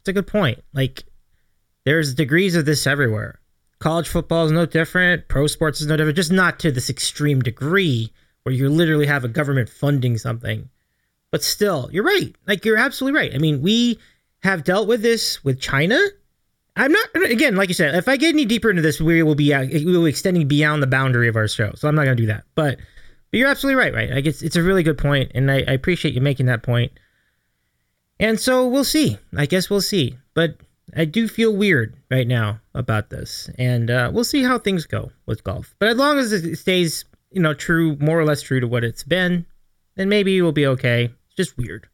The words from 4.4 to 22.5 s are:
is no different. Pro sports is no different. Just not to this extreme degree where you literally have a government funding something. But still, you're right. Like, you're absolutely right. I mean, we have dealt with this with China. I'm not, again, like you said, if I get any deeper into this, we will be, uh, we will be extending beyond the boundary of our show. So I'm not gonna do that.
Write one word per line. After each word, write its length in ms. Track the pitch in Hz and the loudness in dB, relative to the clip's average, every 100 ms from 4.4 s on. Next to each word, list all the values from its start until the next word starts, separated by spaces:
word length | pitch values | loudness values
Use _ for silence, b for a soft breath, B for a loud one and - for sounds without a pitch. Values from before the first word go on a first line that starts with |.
| 160 | 2
is 60 | |
no 140 | 160 170 | 2 2
different. 640 | 160 160 185 180 175 - | 0 0 2 2 0 0
Pro 180 | 131 151 | 0 0
sports 340 | - 160 151 | 0 -2 -2
is 60 | 151 | -2
no 100 | 151 | 0
different. 200 | 156 151 | 2 0
Just 160 | 160 | 2
not 260 | 190 180 - | 2 2 0
to 120 | 165 | -2
this 180 | 127 139 | -2 -4
extreme 500 | - - - 147 135 | -4 -6 -2 0 2
degree 720 | 123 - 139 190 180 120 113 _ _ _ | 0 -4 -2 0 2 0 -4 _ _ _
where 120 | - | -6
you 140 | 127 135 | -2 0
literally 380 | 156 170 156 147 | 2 2 2 0
have 180 | 143 | 0
a 40 | 123 | -2
government 400 | 113 147 135 110 | -4 -2 -2 -2
funding 500 | - 143 143 123 117 | -4 -2 0 0 -2
something. 500 | 117 117 117 107 98 _ _ _ _ _ _ | -4 -8 -6 -8 -10 _ _ _ _ _ _
But 100 | 156 | -4
still, 440 | - - 208 165 123 | -4 -2 0 -2 -4
you're 120 | 175 | -2
right. 300 | 262 392 - - - | 0 0 -2 -10 -6
Like, 180 | 196 | -4
you're 120 | 220 220 | 0 0
absolutely 440 | 262 - 269 294 | 0 -2 -2 0
right. 140 | 151 | -2
I 40 | 127 | 0
mean, 240 | 160 143 | 0 0
we 360 | 156 226 240 233 b b b _ | 2 2 2 -2 b b b _
have 220 | 190 190 | -4 -2
dealt 240 | 147 185 208 | 0 0 0
with 140 | 233 | 0
this 420 | 226 226 - - | 2 0 -2 -4
with 160 | 139 131 | -2 -4
China. 400 | - 135 165 262 403 - _ _ _ _ _ | -2 0 2 2 0 -4 _ _ _ _ _
I'm 160 | - 262 | -2 2
not, 180 | 370 494 330 370 | 2 0 -2 0
again, 240 | 226 294 | 2 2
like 140 | 190 196 | 2 0
you 60 | |
said, 200 | 180 151 | 0 0
if 140 | 165 180 | 0 0
I 80 | 262 | 2
get 140 | 311 | 2
any 140 | 302 | 2
deeper 240 | 247 233 220 | 2 0 0
into 140 | 175 | 2
this, 180 | 160 147 | 0 2
we 220 | 160 165 | 2 4
will 140 | 156 147 | 4 4
be, 180 | 147 | 4
uh, 100 | 143 | 2
we 200 | 135 165 | 0 -2
will 200 | 156 180 | 2 2
be 60 | 165 | 2
extending 380 | 131 196 180 143 | 0 0 0 2
beyond 340 | 143 151 151 | 2 2 2
the 60 | 135 | 0
boundary 400 | 135 135 123 117 | 0 0 2 2
of 80 | 110 | 0
our 100 | 107 | -2
show. 260 | - 107 - | -2 -4 -2
So 100 | 151 | 0
I'm 80 | |
not 100 | 156 | 2
gonna 120 | 139 123 | 2 2
do 100 | 113 | 0
that. 180 | 107 - | -2 -4